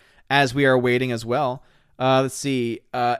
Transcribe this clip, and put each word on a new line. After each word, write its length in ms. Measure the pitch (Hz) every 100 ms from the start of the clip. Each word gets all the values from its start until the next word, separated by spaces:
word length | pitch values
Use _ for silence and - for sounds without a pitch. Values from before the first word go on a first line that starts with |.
| _ _ -
as 240 | 139 135 135
we 100 | 135
are 120 | 127
waiting 340 | 123 123 131
as 140 | 117 113
well. 380 | 131 131 135 _ _ _ -
Uh, 220 | 131 131
let's 120 | 135 -
see, 460 | 143 131 117 110 _
uh, 240 | 127 123 120